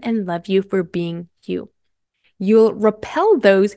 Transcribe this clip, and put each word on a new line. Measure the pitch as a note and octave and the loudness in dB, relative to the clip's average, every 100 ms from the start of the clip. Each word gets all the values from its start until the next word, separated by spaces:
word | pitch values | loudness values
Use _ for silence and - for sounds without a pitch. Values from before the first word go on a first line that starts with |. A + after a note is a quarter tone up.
and | A#3 A3+ F3+ | -4 -6 -4
love | E3+ F3+ | -8 -2
you | F#3+ | -2
for | G3 F#3+ | -2 -4
being | F3 F3 E3+ E3+ E3+ _ | -4 -6 -6 -8 -14 _
you. | - F3+ - _ _ _ _ _ _ - | -10 -10 -10 _ _ _ _ _ _ -6
You'll | F#3+ A3 A3 | 2 4 4
repel | - G#3+ G#3+ - D#4 G4+ E4 | 2 -2 -2 -6 -2 2 4
those | G3 G3 G3+ | 4 4 2